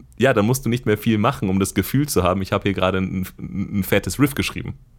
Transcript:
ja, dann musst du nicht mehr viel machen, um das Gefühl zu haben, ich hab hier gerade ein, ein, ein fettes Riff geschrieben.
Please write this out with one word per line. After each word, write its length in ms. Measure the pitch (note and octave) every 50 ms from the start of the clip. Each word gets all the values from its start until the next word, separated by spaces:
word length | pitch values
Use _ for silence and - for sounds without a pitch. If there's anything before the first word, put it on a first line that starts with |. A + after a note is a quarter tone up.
| - - -
ja, 160 | - A#2 C3+ B2
dann 120 | G#2+ G2+
musst 200 | A2+ C3 C3+ -
du 40 | A#2
nicht 160 | A#2+ B2+ -
mehr 120 | A2 G#2+
viel 200 | - - A#2 A2 G#2
machen, 300 | G#2 C3 C3+ - A2+ F#2+
um 100 | F#2+ F#2+
das 160 | F#2+ - -
Gefühl 320 | G2+ F#2 - - C3+ D3 C#3+
zu 140 | - - F2+
haben, 180 | F2+ F#2 G2
ich 100 | F#2+ -
hab 120 | G#2+ G2 -
hier 100 | G2+ F#2+
gerade 240 | F#2+ F#2 F#2 F#2+
ein, 300 | F#2 F#2+ - F2 F#2 F2+ - - -
ein, 400 | - - - G2 - - - G2+
ein 40 | F#2+
fettes 360 | - A2 G2+ - F#2+ - -
Riff 140 | C#3 C#3 C#3
geschrieben. 400 | - F2+ - - - A#2+ - - - - _ -